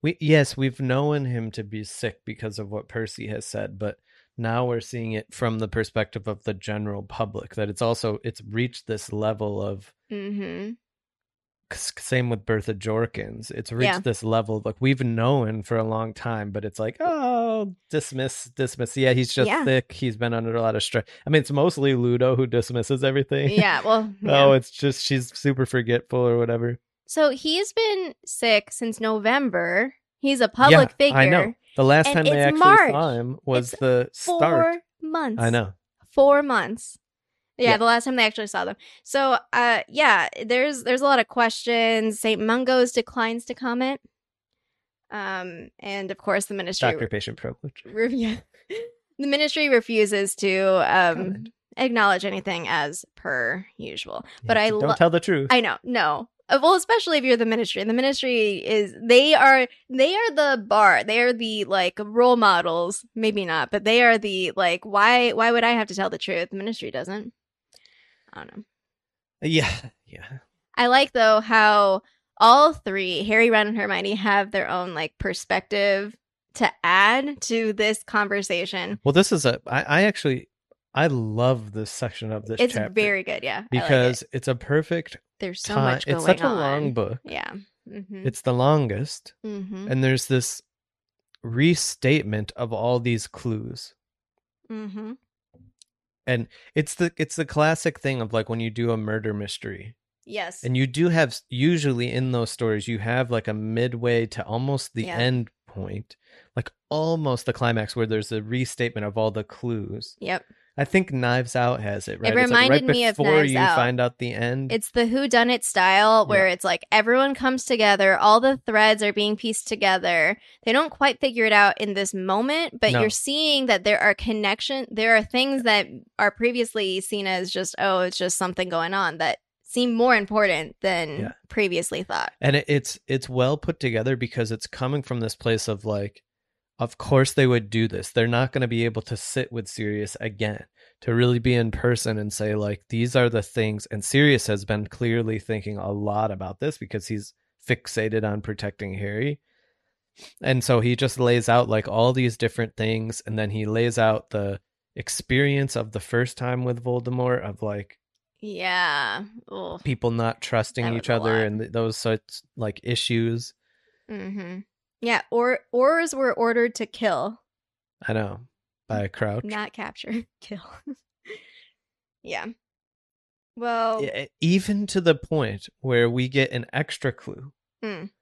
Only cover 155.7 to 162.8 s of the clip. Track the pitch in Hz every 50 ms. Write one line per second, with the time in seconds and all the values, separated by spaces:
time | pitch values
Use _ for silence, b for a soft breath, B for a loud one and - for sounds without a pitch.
155.7 | - 120 110 110 107 104 - - - 117 123 123 - - 127 123 123 123 127 123
156.7 | 123 117 120 127 123 123 117 123 123 127 123 127 123 123 - 104 101 95 - 107
157.7 | 104 101 98 _ _ _ _ _ _ _ _ _ _ _ - 214 202 175 185 185
158.7 | 180 185 180 165 143 143 139 113 101 127 202 208 220 233 - - 190 196 185 180
159.7 | 160 175 - - 131 - - 120 117 113 113 113 117 _ - - - 113 107 -
160.7 | - - 120 117 117 117 - - 123 117 - 113 110 113 110 104 104 107 110 110
161.7 | - 117 113 113 110 - - 117 113 110 _ _ - - _ _ _ - 117 107
162.7 | 101 -